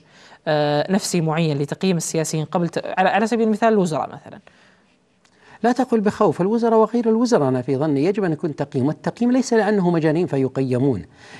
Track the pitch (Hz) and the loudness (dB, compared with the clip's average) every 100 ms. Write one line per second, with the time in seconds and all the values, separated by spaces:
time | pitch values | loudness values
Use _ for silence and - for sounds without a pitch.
0 | _ - - - - 151 147 147 - 196 | _ -20 -20 -10 -2 0 0 0 0 -2
1 | - 180 160 156 165 143 143 156 190 170 | 0 -2 0 0 0 0 -4 -2 -2 -2
2 | - 165 151 156 151 185 170 - - - | -2 -4 -2 -4 -2 -2 -2 -4 -6 0
3 | 190 190 220 233 220 208 226 214 175 147 | 0 2 0 0 0 2 2 2 0 -2
4 | - - - - - _ _ _ _ _ | -6 -10 -18 -20 -20 _ _ _ _ _
5 | _ _ _ _ - - 233 247 247 226 | _ _ _ _ -20 -4 0 0 0 0
6 | 202 - 202 139 185 233 233 220 214 240 | 0 2 2 2 0 0 2 2 2 2
7 | 226 220 240 220 135 127 123 131 156 139 | 0 2 2 2 2 0 0 -2 0 0
8 | 165 208 185 151 170 135 143 135 135 156 | 0 0 -2 -2 -4 -6 -4 -2 -2 -2
9 | 175 - 240 254 240 226 202 208 175 165 | -6 -2 0 0 2 2 2 2 2 2
10 | 156 156 175 139 131 135 135 123 139 104 | 2 0 0 0 -2 -2 -2 0 0 0
11 | - - - | -6 -18 -20